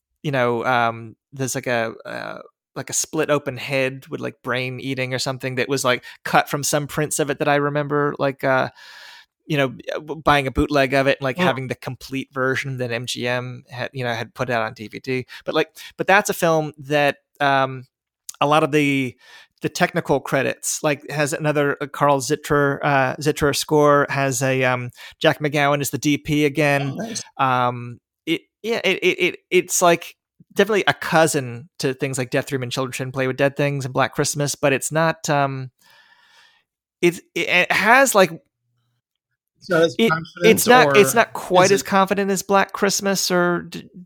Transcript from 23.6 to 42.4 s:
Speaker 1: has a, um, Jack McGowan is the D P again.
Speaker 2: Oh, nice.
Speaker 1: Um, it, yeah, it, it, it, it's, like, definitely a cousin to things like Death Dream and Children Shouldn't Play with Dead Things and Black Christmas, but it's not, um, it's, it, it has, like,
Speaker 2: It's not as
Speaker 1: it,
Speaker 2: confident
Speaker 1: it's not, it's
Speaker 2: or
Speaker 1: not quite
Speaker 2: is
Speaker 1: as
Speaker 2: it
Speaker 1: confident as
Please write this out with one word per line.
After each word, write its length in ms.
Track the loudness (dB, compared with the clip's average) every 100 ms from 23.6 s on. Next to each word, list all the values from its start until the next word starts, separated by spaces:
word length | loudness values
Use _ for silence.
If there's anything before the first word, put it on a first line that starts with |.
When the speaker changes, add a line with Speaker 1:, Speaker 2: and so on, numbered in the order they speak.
| 0 4 6 6 4
Speaker 1:
has 320 | 0 -2 0
a, 220 | 0 2
um, 260 | 0 0 -4 -12 -20 0
Jack 200 | 0 2
McGowan 400 | -2 0 2 2
is 120 | -2
the 60 | -2
D 200 | 0 0
P 260 | 0 0 0
again. 480 | 2 2 2 -2
Speaker 2:
Oh, 20 | -6
nice. 280 | -8 -10 -10 -2
Speaker 1:
Um, 640 | 0 2 0 -2 -10 -16 _ _ -6
it, 160 | -6 _ _
yeah, 180 | -6 -2
it, 160 | 0 0
it, 180 | 0 0
it, 200 | -2 -4 -2
it's, 320 | 0 0 2
like, 340 | 4 4 -2 -20 _ _ _
definitely 320 | 0 2 2 0
a 60 |
cousin 760 | -2 0 2 2 2 -4 -10 -16 -6
to 140 | -4
things 240 | -4 -4 -4
like 140 | -4
Death 160 | -4 -4
Dream 160 | -6
and 80 | -6
Children 220 | -6 -6
Shouldn't 200 | -6 -8
Play 140 | -4 -4
with 100 | 0
Dead 180 | 0 2
Things 300 | -2 -2 -4
and 80 |
Black 220 | -2 -2 0
Christmas, 400 | -2 -2 -4 0
but 180 | 0
it's 180 | 2 0
not, 380 | 0 0 -2 -2
um, 400 | 0 0 -4 -10 _ _ _ _ _ _ _ _ _ _ _ _ 0
it's, 180 | 0 0 -8 -6
it, 120 | 0
it 240 | 2 2
has, 440 | 2 4 6 6 4
like, 160 | 4 2 _ _ _ _ _ _ _ _ _ _ _ _
Speaker 2:
It's 120 | -2
not 120 | 2
as 140 | 2 4
Speaker 1:
it, 100 | 2
Speaker 2:
confident 360 | 2 -4 2 6
Speaker 1:
it's 220 | 6 8
not, 300 | 8 8 6
it's 160 | 6
Speaker 2:
or 20 | 4
Speaker 1:
not 180 | 0
quite 320 | -2 0 4 6
Speaker 2:
is 60 |
Speaker 1:
as 100 | 4
Speaker 2:
it 40 | 2
Speaker 1:
confident 460 | 2 2 0 0
as 100 | -2